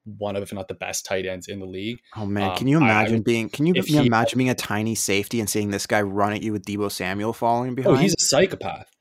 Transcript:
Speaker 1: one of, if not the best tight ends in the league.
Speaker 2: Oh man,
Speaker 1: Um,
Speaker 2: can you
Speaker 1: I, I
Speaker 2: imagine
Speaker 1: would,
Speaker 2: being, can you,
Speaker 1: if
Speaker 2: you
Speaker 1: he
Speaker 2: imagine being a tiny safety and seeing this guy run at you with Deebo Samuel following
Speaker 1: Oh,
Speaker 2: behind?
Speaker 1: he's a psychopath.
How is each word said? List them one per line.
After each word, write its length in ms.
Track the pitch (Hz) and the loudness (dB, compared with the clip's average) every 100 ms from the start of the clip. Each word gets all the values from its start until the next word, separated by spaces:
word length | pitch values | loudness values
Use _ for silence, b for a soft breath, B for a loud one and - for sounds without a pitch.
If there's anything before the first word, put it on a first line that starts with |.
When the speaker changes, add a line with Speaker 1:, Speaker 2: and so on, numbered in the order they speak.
| - | -18
Speaker 1:
one 300 | 104 101 101 | -8 -4 -4
of, 60 | |
if 100 | 101 | -6
not 160 | 101 95 | -8 -10
the 40 | |
best 320 | 90 92 95 - | -8 -8 -8 -4
tight 200 | 95 92 | -4 -4
ends 220 | 92 87 | -8 -10
in 100 | 101 | -10
the 60 | 95 | -10
league. 340 | 92 104 120 _ 113 | -8 -8 -8 _ -8
Speaker 2:
Oh 100 | 104 | -4
man, 260 | 101 98 | -2 0
Speaker 1:
Um, 60 | 92 | 0
Speaker 2:
can 100 | 127 | 2
you 120 | 151 | 4
Speaker 1:
I, 20 | |
I 40 | 127 | 4
Speaker 2:
imagine 300 | 107 107 113 | 4 2 2
Speaker 1:
would, 80 | 107 | 2
Speaker 2:
being, 240 | 117 110 | 0 0
can 160 | - 156 | 0 2
you, 80 | 185 | 2
Speaker 1:
if 140 | 190 | 2
Speaker 2:
you 100 | 151 | 4
Speaker 1:
he 80 | 127 | 4
Speaker 2:
imagine 300 | 113 117 120 | 4 2 2
being 120 | 127 | 0
a 60 | 123 | 0
tiny 400 | - 104 110 113 | -2 -2 -2 -2
safety 460 | - 98 101 117 | 0 0 0 -2
and 80 | 104 | 0
seeing 220 | 107 104 | 0 0
this 140 | 98 - | -2 0
guy 160 | 110 | 0
run 300 | 101 98 104 | 2 2 0
at 100 | 104 | 0
you 120 | 110 | -2
with 100 | 104 | -4
Deebo 280 | 95 101 101 | -4 -4 -4
Samuel 420 | - 90 98 107 | -4 -4 -2 -4
following 380 | 117 117 120 127 | -2 0 0 0
Speaker 1:
Oh, 40 | 123 | 0
Speaker 2:
behind? 240 | 131 135 | 4 4
Speaker 1:
he's 140 | 185 165 | 4 2
a 60 | |
psychopath. 680 | - 135 190 - - 78 - _ | 2 4 2 0 -8 -10 -14 _